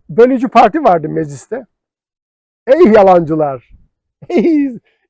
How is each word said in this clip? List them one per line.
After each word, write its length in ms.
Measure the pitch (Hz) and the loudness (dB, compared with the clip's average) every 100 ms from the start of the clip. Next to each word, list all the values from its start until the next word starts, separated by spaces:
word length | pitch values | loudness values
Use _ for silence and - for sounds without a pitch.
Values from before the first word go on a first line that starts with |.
| - | -6
bölücü 400 | 156 247 262 240 | 0 2 0 -2
parti 360 | - 240 311 | 0 0 0
vardı 240 | 254 170 151 | -2 -2 -4
mecliste? 580 | 156 156 139 - 247 240 _ _ _ _ _ _ _ _ _ - | -8 -8 -12 -16 -16 -16 _ _ _ _ _ _ _ _ _ -2
Ey 260 | 294 254 | 2 4
yalancılar, 760 | 220 196 180 156 156 147 131 _ - _ _ _ _ - | 4 4 2 0 -4 -6 -8 _ -20 _ _ _ _ -6
ey 500 | 349 214 302 277 233 - _ | -2 0 -2 -4 -8 -20 _